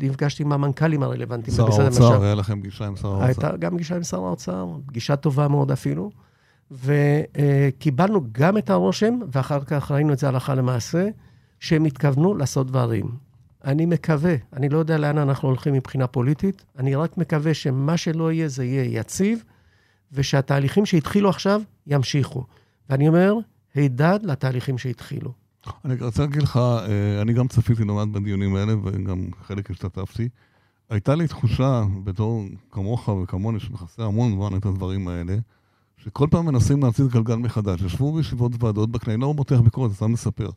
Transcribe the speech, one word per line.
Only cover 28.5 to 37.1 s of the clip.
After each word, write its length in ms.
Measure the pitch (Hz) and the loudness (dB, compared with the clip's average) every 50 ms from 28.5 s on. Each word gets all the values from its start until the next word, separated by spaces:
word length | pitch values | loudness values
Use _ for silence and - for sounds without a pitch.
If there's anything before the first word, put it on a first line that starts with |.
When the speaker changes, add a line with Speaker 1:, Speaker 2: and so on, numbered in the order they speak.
| 98 | 0
Speaker 2:
האלה, 180 | 95 98 107 110 107 98 | 0 0 0 0 0 -2
וגם 420 | 98 98 98 95 98 92 92 92 92 92 - - - | -2 -4 -4 -4 -4 -4 -4 -6 -8 -10 -12 -12 -10
חלק 240 | 101 101 98 - | -8 -8 -8 -8
השתתפתי. 580 | 95 - - 95 - 95 92 - - - 117 123 - _ _ _ _ _ _ _ _ _ _ - | -8 -8 -8 -8 -8 -8 -8 -8 -6 -6 -6 -6 -6 _ _ _ _ _ _ _ _ _ _ -6
הייתה 260 | 113 104 - - 139 | -4 -2 0 0 0
לי 120 | 160 170 151 | 2 0 -2
תחושה, 560 | - - - 110 - - 127 135 135 120 110 98 95 95 95 | -2 -2 -2 0 2 2 2 2 2 2 0 0 -2 -4 -4
בתור 400 | 101 92 95 107 110 117 113 101 98 - 95 - _ | -6 -4 -2 -2 -2 -2 -4 -6 -8 -12 -16 -18 _
כמוך 380 | - 104 95 101 120 120 - - | -8 -6 -4 -4 -4 -4 -2 -2
וכמוני, 500 | 104 95 92 - - 92 98 113 113 101 | -2 -2 -2 -4 -4 -4 -2 -2 -2 -4
שמכסה 440 | - - - - 92 82 - - 113 | -6 -8 -12 -12 -14 -16 -10 -8 -4
המון 260 | 107 101 110 120 120 | -2 0 2 2 2
זמן 260 | 101 95 101 104 95 95 | 2 0 -2 -2 -2 -2
את 80 | 98 | -2
הדברים 420 | 104 92 95 98 92 95 95 95 87 | -2 -2 -2 -4 -4 -4 -4 -4 -4
האלה, 280 | 87 87 85 87 95 107 113 - _ _ _ _ _ _ _ _ _ _ | -6 -6 -4 -4 -4 -4 -4 -6 _ _ _ _ _ _ _ _ _ _
שכל 300 | - - - - 139 156 | -16 -10 -2 0 2 2
פעם 140 | - 170 170 | 2 2 2
מנסים 380 | 165 139 120 101 101 139 143 139 | 2 2 2 4 4 4 4 2
להמציא 200 | 123 113 - 139 | 2 2 2 2
את 40 | |
הגלגל 260 | 131 | 2